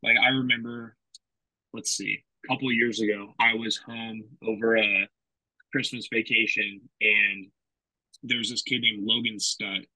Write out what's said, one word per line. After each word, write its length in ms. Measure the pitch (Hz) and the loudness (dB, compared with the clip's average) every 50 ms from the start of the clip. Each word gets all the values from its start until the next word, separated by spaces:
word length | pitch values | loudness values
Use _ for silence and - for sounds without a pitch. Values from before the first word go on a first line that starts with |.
like, 140 | - 110 113 | 2 2 2
I 120 | 117 - 127 | 4 4 4
remember, 680 | 131 131 131 127 120 117 113 117 120 120 117 113 - _ _ _ _ - _ _ _ _ _ _ _ _ _ _ | 2 2 2 2 0 0 0 -8 -10 -10 -12 -14 -16 _ _ _ _ -20 _ _ _ _ _ _ _ _ _ _
let's 200 | _ - - - | _ -8 -6 -4
see, 320 | - - 98 95 98 - _ _ _ _ _ | -4 -4 -2 -4 -4 -4 _ _ _ _ _
a 40 | - | -4
couple 200 | 127 131 131 131 | -4 -2 0 0
of 60 | 123 | 2
years 260 | 117 120 120 113 107 | 2 2 2 2 0
ago, 340 | 113 104 104 101 101 101 - _ | 0 0 0 -2 -4 -14 -2 _
I 160 | 117 117 113 | 2 2 4
was 220 | 110 113 110 107 | 2 0 -2 -4
home 480 | - - - 117 117 113 113 110 110 110 110 123 - - | -4 -6 -10 -10 -10 -8 -8 -10 -10 -12 -14 -18 -10 -4
over 300 | 113 110 101 110 113 113 | -4 -4 0 4 4 6
a 320 | 113 107 101 101 98 98 - _ _ _ _ _ _ _ _ _ _ _ _ | 6 6 4 4 2 0 -2 _ _ _ _ _ _ _ _ _ _ _ _
Christmas 380 | - 143 123 - - 123 107 - | -2 -2 -2 -2 -4 -6 -8 -2
vacation, 680 | - 113 110 - 120 113 113 110 - 113 107 101 101 98 _ - _ _ | 0 -2 0 2 2 2 2 2 2 0 0 -2 -4 -10 _ -20 _ _
and 480 | 107 107 107 104 101 98 101 98 95 98 _ _ _ _ _ _ _ _ _ _ _ _ _ - | 2 4 4 4 4 2 0 -2 -10 -16 _ _ _ _ _ _ _ _ _ _ _ _ _ -16
there 160 | - 123 123 120 | -6 -4 -4 -2
was 120 | 113 110 | -2 -4
this 120 | 123 113 | -4 -4
kid 200 | - - 131 123 | -4 -2 -2 0
named 240 | 117 113 110 104 101 | 0 0 -2 -2 -2
Logan 320 | 107 113 120 117 117 110 104 | -2 -2 0 -2 -4 -6 -4
Stutt. 480 | 98 - - - 110 101 98 95 - _ _ | -4 -4 -4 -4 -6 -6 -6 -6 -8 _ _